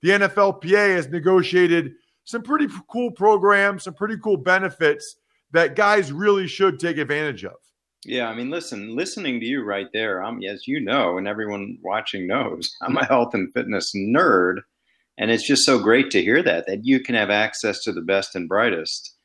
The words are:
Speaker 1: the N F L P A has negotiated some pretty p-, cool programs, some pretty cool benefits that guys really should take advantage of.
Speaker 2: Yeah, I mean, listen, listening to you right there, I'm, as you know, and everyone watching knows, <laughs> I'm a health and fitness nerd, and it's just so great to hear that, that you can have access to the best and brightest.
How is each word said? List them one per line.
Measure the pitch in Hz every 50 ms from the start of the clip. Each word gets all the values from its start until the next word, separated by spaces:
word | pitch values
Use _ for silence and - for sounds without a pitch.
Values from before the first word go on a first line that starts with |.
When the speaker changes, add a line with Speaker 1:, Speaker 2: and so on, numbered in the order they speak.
Speaker 1:
the | - 170
N | 196 208
F | 202 190 - 208
L | 202 196
P | 185 196 - 165 190
A | 208 208 202 190
has | 180 151 131
negotiated | 151 175 143 180 185 185 175 - 180 180 180 170 170 170 160 131 - _ _ _ _ _ _
some | - - 233
pretty | 233 226 294 311 294 262
p-, | - 190 - _
cool | - 233 247 240
programs, | 170 - 190 214 214 202 180 202 202 202 196 202 202 190 -
some | 190 160
pretty | _ 202 214 226 214
cool | - 220 202
benefits | 156 131 180 185 190 190 185 - _ 165 156 147 147 - - - _ _ _ _ _ _ _
that | - 165 170 143 135
guys | - 208 202 208 208 190 139
really | 143 151 202 208 202 196 185
should | 165 - - 196 190 - 131
take | 165 170 160 151
advantage | 147 120 147 147 151 151 127 92 90
of. | 92 - - _ _ _ _ _ _ _ _ -
Speaker 2:
Yeah, | - 123 127 120 113
I | 110
mean, | 117 120 131
listen, | 156 175 165 - 120 104 101 110 113
listening | 123 180 185 - 220 185 143 123 117
to | 113
you | 117 135 139
right | 113 104 101 98 98 -
there, | - 110 110 110 98 92
I'm, | 95 107 120 107 95
as | 95 104 95 - -
you | 139 151
know, | 123 98 120 143 117 87 87 92
and | 95
everyone | 101 104 107 110 104 104 101 98 101 98 -
watching | - 92 98 110 110 - - 98 92
knows, | 87 101 135 135 101 87 82 87 - - -
<laughs> |
I'm | - 120 127
a | 139 131
health | - 143 127 117 117 -
and | 107 92 90
fitness | - - - 101 107 95 - - -
nerd, | 101 98 104 120 151 185 165 107 92 90 90 92 95 - _ _ _ _ _ _ _ _ _ _
and | - 107 107
it's | 117 110 -
just | - 143 - -
so | - 135 117
great | 98 104 113 131 139 139
to | - 101
hear | 87 98 120 156
that, | 180 - 87 85 87
that | - 95 104 110
you | 127 135 127
can | 131 - 120
have | 113 104 98
access | 104 104 107 110 - - - 110 98 - -
to | 113
the | 95 87
best | 82 82 98 98 95 - -
and | 95 87 82
brightest. | 92 101 113 120 98 82 80 80 - - - - _ _